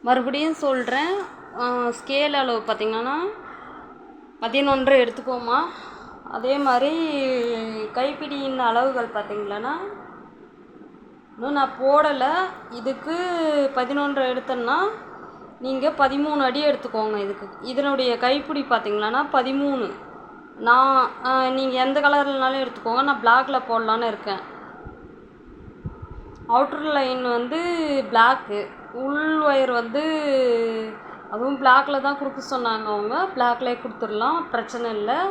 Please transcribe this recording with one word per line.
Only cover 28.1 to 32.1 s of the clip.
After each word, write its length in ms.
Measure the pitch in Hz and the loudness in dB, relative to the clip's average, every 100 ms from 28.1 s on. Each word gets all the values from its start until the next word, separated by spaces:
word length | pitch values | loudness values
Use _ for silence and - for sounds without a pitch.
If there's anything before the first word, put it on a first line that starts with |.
பிளாக்கு, 680 | 233 233 262 - 208 - - - | 6 6 4 -2 -6 -6 -12 -14
உள் 480 | 240 269 294 311 311 | -6 -4 -2 0 2
ஒயர் 300 | 302 269 254 | 4 4 4
வந்து 300 | 240 233 262 311 311 294 269 254 233 226 220 220 214 - - - | 0 0 -2 -2 -2 0 2 2 2 0 -4 -8 -12 -16 -18 -10
அதுவும் 300 | 214 262 277 | -4 -2 4
பிளாக்ல 400 | 269 254 277 277 | 8 6 6 0
தான் 160 | 269 | 0